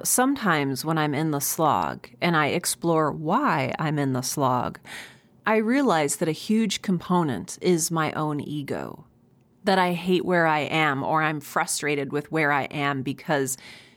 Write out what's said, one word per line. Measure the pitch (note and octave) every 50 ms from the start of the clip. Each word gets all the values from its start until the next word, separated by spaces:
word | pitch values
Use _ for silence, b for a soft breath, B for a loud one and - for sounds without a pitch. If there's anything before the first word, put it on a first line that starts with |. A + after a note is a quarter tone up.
| -
sometimes | - - - B3+ C4+ C#4+ - A3+ F#3+ E3 D3 C#3 C3+ C3+ C3 -
when | D#3 D#3+
I'm | D#3 D3+ D3 C#3+
in | C#3 D#3+ D#3+
the | D3 C#3
slog | - - - - D#3+ D3 A#2+ F2+ E2+ C#2 B1 - - - - -
and | - F3 E3+
I | D3+ D3+
explore | C3+ G2+ F3 - - - - - E3+ E3 D#3+ D#3 C#3+
why | - D#3+ D3+ D#3 G3 C4 D4+ A#3 E3 D3+ C3 - - -
I'm | D#3+ D3+ D#3 D3
in | C#3+ C3+ B2+
the | B2+
slog, | C3 - - D3+ C3+ B2+ B2+ B2 - - - - B B B B B B B B B B B _ -
I | - A3
realize | A3 A3 A3 B3 C#4+ C#4 A3+ E3+ D#3+ D3 C#3+ -
that | - F3 D#3+
a |
huge | D#3 - - - G#3+ A3 A3+ G3 - -
component | - - F3+ E3+ - - F3+ F3 E3+ C#3+ A#2 E2+ - - - -
is | - F3+ F3+ D#3+ D#3 -
my | E3+ D#3+ D#3 - -
own | - D#3 D3+ D3 D3
ego, | - - D3 D3+ C#3 C#3 A#2 D2 C#2 A1 - - - _ _ _ _ _ _ _ _ _ _ _ -
that | A3 -
I | F#3+ F3+ F3+
hate | F3 E3+ F3 F#3 F3+ E3+ -
where | F3+ F3+ F3 E3
I | D#3+ D3+ D3+
am | C#3+ - - D#3+ D#3 D3+ C3+ C3+ -
or | - D#3 D#3
I'm | D#3 D#3 D#3 D3
frustrated | - - - E3 E3 - - - D3+ C#3+ D3 C#3+ C#3 C#3 C#3+
with | D3 D3 -
where | D#3 D#3+ D3+ C#3+ D3
I | C#3 B2
am | - - D3+ C#3+ C#3+ C#3+ C3+ C3
because | C#3+ C3+ - - - D#3 C#3 C3+ C3 - B B B B B B B B